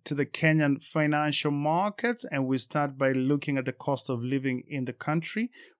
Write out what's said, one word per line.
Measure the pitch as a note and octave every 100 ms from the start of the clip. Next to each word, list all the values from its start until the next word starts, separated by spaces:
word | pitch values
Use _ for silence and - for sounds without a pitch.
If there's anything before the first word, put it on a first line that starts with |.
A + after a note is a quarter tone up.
| -
to | C#3+
the | C#3+
Kenyan | - D#3+ D#3 C#3+ C#3
financial | - D#3+ D3+ D3+ D3+ C#3+ D3+
markets, | D3 D3+ E3+ G3+ G3+ A#3+ A#3 -
and | C#3+ C3
we | C3
start | - D3+ C#3+ C3+
by | C3+
looking | C3 C3 D3 D3 C#3
at | C3
the |
cost | - - C3+ -
of | A#2+
living | B2 C#3 C3+ B2+ -
in | C#3+ B2+
the |
country, | - - D#3+ D#3+ G#3+ A#3+ - - _